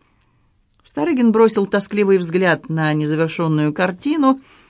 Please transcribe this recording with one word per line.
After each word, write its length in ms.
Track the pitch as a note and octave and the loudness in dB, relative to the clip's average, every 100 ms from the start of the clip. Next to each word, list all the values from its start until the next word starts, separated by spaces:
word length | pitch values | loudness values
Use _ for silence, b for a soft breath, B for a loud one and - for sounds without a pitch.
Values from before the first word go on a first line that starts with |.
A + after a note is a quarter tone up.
| _ _ _ _ _ _ _ _ | _ _ _ _ _ _ _ _
Старыгин 480 | - - D4+ C4+ A#3 | -14 -6 -2 0 2
бросил 340 | A3 A3+ A3 G3 | 4 4 4 -2
тоскливый 520 | G#3 G3 G#3 G3 G3 | -2 -4 -2 2 2
взгляд 500 | E3+ F3 F#3 D#3 - | 0 0 0 0 -2
на 240 | D#3+ D#3 | -4 -2
незавершённую 800 | D3+ D3+ D#3 D#3+ D#3 E3 D#3 D3+ | -2 -2 -2 -4 -2 -2 0 0
картину, 680 | D3 F#3 F3+ C#4+ D#4+ C4+ C4+ B B B | 0 -4 -2 -4 0 2 0 B B B